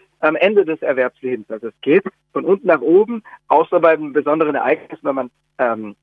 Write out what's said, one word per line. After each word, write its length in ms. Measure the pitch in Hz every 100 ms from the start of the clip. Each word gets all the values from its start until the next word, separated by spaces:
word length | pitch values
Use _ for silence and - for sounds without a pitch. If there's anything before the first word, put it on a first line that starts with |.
| _ _
am 160 | 156 156
Ende 280 | 185 208
des 160 | 160 160
Erwerbslebens. 680 | - 131 123 - 127 120 104
Also 180 | 110 113
es 120 | -
geht 240 | - 170 - - _
von 120 | 147
unten 240 | 135 196 202
nach 120 | 156
oben, 420 | 123 180 220 233 - - -
außer 320 | 139 160 180
bei 120 | 165
einem 200 | 160 151
besonderen 420 | 135 143 156 151
Ereignis, 460 | 139 123 151 - -
wenn 120 | 147 135
man, 140 | 123 _ _ -
ähm, 380 | 127 110 107 101